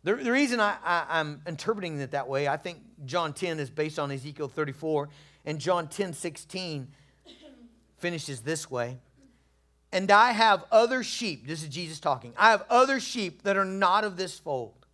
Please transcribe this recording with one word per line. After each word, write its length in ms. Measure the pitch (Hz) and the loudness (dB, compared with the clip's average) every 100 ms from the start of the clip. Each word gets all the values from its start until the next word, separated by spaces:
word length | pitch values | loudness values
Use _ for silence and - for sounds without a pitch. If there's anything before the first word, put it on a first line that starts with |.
The, 120 | 165 240 | 0 0
the 160 | 254 | 2
reason 280 | 254 285 240 | 2 2 2
I, 180 | 208 196 | 0 0
I, 220 | 165 170 139 | 0 0 0
I'm 320 | 160 151 147 156 | -2 -2 -8 -10
interpreting 540 | 156 - 208 180 147 | -6 -4 -4 -4 -6
it 120 | 135 | -4
that 160 | 139 131 | -4 -2
way, 200 | 135 143 | 0 0
I 100 | 151 | -2
think 220 | 185 165 - - 135 | -6 -12 -20 -18 -4
John 280 | 170 160 | -2 -2
ten 260 | 143 180 160 | -4 -4 -4
is 100 | 131 | -6
based 300 | 135 156 156 | -4 -4 -2
on 120 | 143 | -4
Ezekiel 360 | 135 135 147 139 | -6 -10 -8 -8
thirty-four, 640 | - 147 135 160 151 147 - - _ 151 | -4 -4 -4 -2 -2 -2 -12 -20 _ -8
and 140 | 151 | -4
John 280 | 160 180 160 | 0 0 0
ten 260 | - 190 | -6 -6
sixteen 760 | 151 170 147 - 175 180 151 127 - _ _ - - 311 - - _ _ _ | -4 -8 -10 -12 -10 -6 -8 -10 -18 _ _ -20 -20 -20 -20 -20 _ _ _
finishes 440 | 175 165 147 131 | -6 -6 -8 -8
this 280 | 120 160 - | -6 -6 -6
way. 280 | 127 120 127 _ _ _ _ _ _ _ _ _ | -6 -6 -8 _ _ _ _ _ _ _ _ _
"And 180 | 185 190 | -2 6
I 220 | 202 240 | 6 6
have 340 | 214 226 190 - | 4 4 4 6
other 320 | 220 233 254 | 6 6 0
sheep," 420 | - - 233 135 120 | -4 -6 -6 -6 -8
this 160 | 160 | -10
is 80 | 156 | -8
Jesus 300 | 139 165 156 | -10 -10 -4
talking, 340 | 156 127 120 120 | -2 -2 -4 4
"I 140 | 214 | 6
have 160 | 214 - | 6 4
other 320 | 247 262 269 | 4 6 2
sheep 440 | - 240 185 - | -2 -4 -6 -4
that 140 | 202 196 | 0 0
are 80 | 190 | 0
not 380 | 190 190 196 | 2 4 4
of 140 | 214 180 | 0 -4
this 220 | 185 - | -8 -8
fold. 480 | 165 135 110 _ _ | -6 -6 -6 _ _